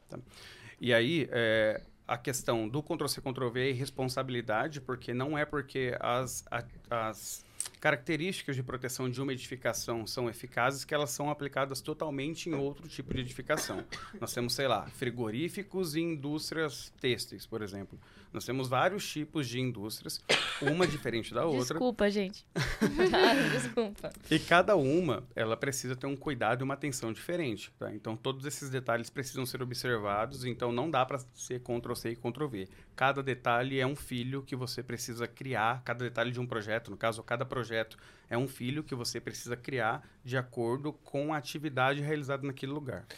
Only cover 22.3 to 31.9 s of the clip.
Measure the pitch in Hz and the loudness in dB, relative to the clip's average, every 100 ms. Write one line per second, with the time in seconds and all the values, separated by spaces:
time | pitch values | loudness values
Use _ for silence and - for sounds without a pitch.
22.3 | - - - - - 214 311 359 349 381 | -4 -6 -2 0 4 2 6 6 8 8
23.3 | 277 - - 240 240 214 208 - - - | 8 4 2 0 0 -2 -2 -8 -8 2
24.3 | 156 - 170 185 196 131 160 175 107 117 | 2 8 8 10 8 8 6 4 2 -2
25.3 | - 113 113 135 131 123 127 139 139 156 | 0 2 2 0 -2 -4 -4 -2 -2 -2
26.3 | 135 107 127 131 175 151 131 117 110 - | 2 4 2 0 -2 -2 -2 -4 -4 -4
27.3 | 175 147 101 - - 107 104 - 113 135 | -2 0 -2 -6 -8 -8 -6 -6 -4 -2
28.3 | 135 139 - 139 127 123 117 117 - 127 | -4 -4 -6 -4 -4 2 0 0 -6 -6
29.3 | 131 127 127 127 120 127 117 104 101 113 | -4 -4 -4 -4 -2 0 0 2 2 0
30.3 | 139 127 113 123 120 156 139 131 139 127 | -2 -6 -2 0 0 2 2 2 0 -6
31.3 | - - 123 123 120 120 | -12 -8 -6 -2 -4 -2